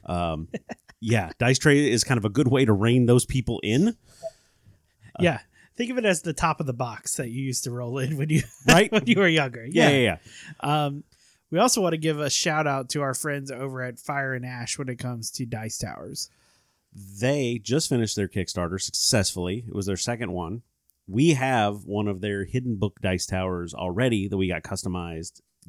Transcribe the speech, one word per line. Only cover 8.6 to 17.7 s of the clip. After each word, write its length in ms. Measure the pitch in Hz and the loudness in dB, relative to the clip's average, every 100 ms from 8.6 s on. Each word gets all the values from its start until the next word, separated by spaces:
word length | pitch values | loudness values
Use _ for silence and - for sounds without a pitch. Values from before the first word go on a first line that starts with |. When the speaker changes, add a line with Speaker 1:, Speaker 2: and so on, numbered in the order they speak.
| 247 | 6
Speaker 1:
Right? 240 | 175 214 | 6 6
Speaker 2:
when 140 | 214 139 | 4 4
you 140 | 226 | 4
were 80 | 190 | 6
younger. 380 | 160 135 120 117 | 4 2 -4 -2
Speaker 1:
Yeah, 240 | 170 151 | 4 6
Speaker 2:
Yeah. 80 | 139 | 6
Speaker 1:
yeah, 200 | 117 82 - - - 156 | 4 0 -6 -20 -20 -8
yeah. 220 | - 151 147 | -2 0 0
Speaker 2:
Um, 180 | 143 - _ _ _ _ | -4 -12 _ _ _ _
we 80 | 165 | 2
also 220 | 240 226 | 4 4
wanna 160 | 185 160 | 2 0
give 220 | 156 151 | 0 -2
a 100 | 147 | 0
shout 340 | - 175 156 151 | 0 0 0 0
out 220 | 139 131 | 0 -2
to 120 | 151 | -2
our 120 | 139 | -2
friends 380 | 127 156 143 139 | -2 -4 -6 -6
over 300 | 123 135 131 | -8 -8 -6
at 160 | 127 117 | -8 -8
Fire 340 | - 143 135 | -6 -4 -2
and 120 | 127 123 | -4 -6
Ash 320 | 123 117 - | -8 -8 -6
when 120 | 131 | -6
it 80 | 123 | -6
comes 300 | 127 120 113 | -6 -6 -8
to 140 | - 120 | -8 -6
dice 320 | 113 110 - | -6 -6 -8
towers. 520 | 101 - 87 - - _ _ _ _ _ _ | -8 -10 -12 -10 -12 _ _ _ _ _ _
Speaker 1:
They 680 | - 98 98 123 147 123 117 | -20 -16 -2 0 0 0 -4
just 260 | 101 | 0